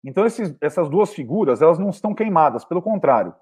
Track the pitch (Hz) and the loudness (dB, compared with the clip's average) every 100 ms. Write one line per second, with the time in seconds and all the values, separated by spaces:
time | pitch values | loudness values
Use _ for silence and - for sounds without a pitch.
0 | 135 135 220 226 196 139 151 - 156 165 | -6 0 0 0 -8 -4 -4 -2 -2 0
1 | 208 - 120 180 165 113 156 165 202 - | 0 -2 -6 -2 0 4 4 4 -2 -4
2 | 214 196 220 175 151 117 - 175 185 208 | -6 -4 0 2 2 0 -6 -6 -2 -2
3 | 139 120 90 - | 2 2 0 -8